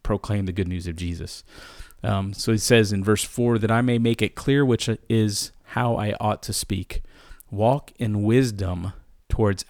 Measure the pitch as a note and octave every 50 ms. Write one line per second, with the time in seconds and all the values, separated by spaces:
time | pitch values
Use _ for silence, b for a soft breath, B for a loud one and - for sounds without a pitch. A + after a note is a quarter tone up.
0 | - - G#2 - - - G#2 G2+ F#2+ F#2 F2 G2+ F#2 F2+ F2+ F2 F2 F2 D#2+ E2+
1 | F2 E2+ E2+ D#2+ - - - - B B B B B B B B B B B -
2 | - G#2+ G2+ G2 G2 G2 G2+ - - - A2 G#2 - - B2 A2+ G#2+ G2 G#2 F#2+
3 | F#2+ G#2+ G#2+ - - - - B2 A#2+ A#2+ A#2 G#2+ A2+ G#2+ A2+ A#2 B2 B2 A#2+ A#2
4 | A#2 A#2 A#2 - A2 G2 - - - C3+ C#3 C#3+ C#3+ B2+ A2+ - - A#2+ A2 -
5 | - - A2+ A2+ A2 G#2 G2+ - - - - - _ - - A#2+ B2 A#2+ A2+ -
6 | G#2 G#2 - - A2 G#2+ A2 - - - G2+ - - - G2+ F#2 F2+ - - -
7 | B B B B B B B B B - G2+ G2 G#2+ A#2+ C3+ C#3+ - - - -
8 | A#2+ G#2+ G#2 G2+ G2+ G#2+ A#2 C3 C3 A#2 G#2 G2+ G2 F#2 F2+ F2 F2 G2 - -
9 | - - - - _ - - - A2 G2+ F#2+ - -